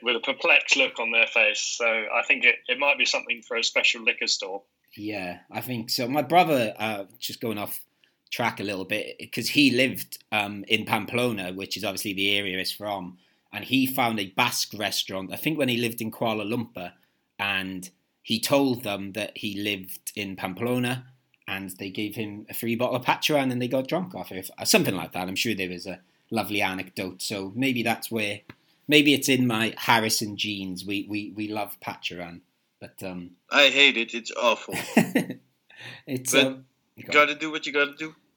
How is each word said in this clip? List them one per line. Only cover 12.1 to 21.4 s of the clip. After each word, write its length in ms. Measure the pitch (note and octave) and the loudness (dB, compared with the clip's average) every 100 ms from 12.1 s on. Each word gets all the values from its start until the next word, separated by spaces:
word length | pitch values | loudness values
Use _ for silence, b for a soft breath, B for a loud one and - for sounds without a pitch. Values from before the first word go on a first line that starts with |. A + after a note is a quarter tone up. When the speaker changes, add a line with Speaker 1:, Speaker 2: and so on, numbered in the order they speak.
Speaker 2:
the 220 | F#2+ G2+ G2+ | 0 2 2
area 220 | G2 F#2 | 0 -2
he's 140 | F#2 | -4
from, 460 | - G#2 G2 F2+ F#2 _ _ _ | -6 -4 -4 -6 -14 _ _ _
and 120 | G#2 - | -10 0
he 200 | C3 C3 | 2 2
found 320 | - A#2+ G#2+ | 2 0 0
a 120 | G2 | -2
Basque 420 | - A#2+ - - | 0 2 0 -4
restaurant, 580 | G#2 G2 - - F#2+ F#2+ | -2 -2 -2 -4 -6 -6
I 40 | G2+ | -4
think 220 | D3+ D3+ | -2 0
when 100 | B2+ | 0
he 80 | A#2 | 2
lived 240 | A#2 A2+ | 0 -2
in 100 | A2 | -6
Kuala 340 | - A#2 G#2+ | -2 -2 -2
Lumpur, 480 | G#2 A#2+ A2 F#2 F2 _ _ _ _ - | -2 -4 -6 -10 -12 _ _ _ _ -6
and 520 | G2+ F#2+ F#2+ F#2 F#2 _ _ _ | -2 -2 -4 -8 -12 _ _ _
he 160 | - A2+ | -4 -2
told 460 | - C#3 C#3 A#2+ | 4 4 4 0
them 280 | G#2 G2 G2 | -4 -6 -6
that 240 | G#2 G#2 - | -6 -6 -6
he 220 | G#2+ G2 | -6 -2
lived 520 | G#2 G2 F#2 - - | -2 -2 -6 -12 -10
in 220 | - G2 F#2+ | -6 -6 -4
Pamplona, 680 | - F3+ A#2 B2 B2 B2+ - _ _ _ | -6 -4 -2 0 0 -4 -8 _ _ _